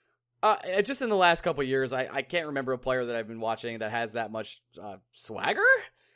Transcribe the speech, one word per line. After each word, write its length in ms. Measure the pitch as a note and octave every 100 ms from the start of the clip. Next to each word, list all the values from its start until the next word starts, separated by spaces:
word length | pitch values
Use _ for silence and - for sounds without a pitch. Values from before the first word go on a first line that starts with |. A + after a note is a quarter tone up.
| _ _ _ -
uh, 140 | G#3+ G#3+ - F#3+
uh, 40 |
just 220 | G#3 C4+
in 60 | B3
the 60 | G3+
last 260 | F3 E3
couple 200 | E3+ C#3+
of 60 | C3+
years, 260 | C3 C3
I, 160 | C3 C3
I 100 | -
can't 240 | - F3 D#3
remember 260 | C#3 B2+
a 40 | B2+
player 260 | C3 B2+ A#2+
that 100 | A#2
I've 120 | A2
been 120 | A2+
watching 380 | A2+ A2+ A#2+ A2+
that 120 | A2
has 220 | A#2 A2+
that 180 | A#2 G#2+
much, 300 | A2 G#2+ - _ -
uh, 160 | G#2 F#2+ _
swagger 480 | - - F#2+ - - A4+ C5 - _ _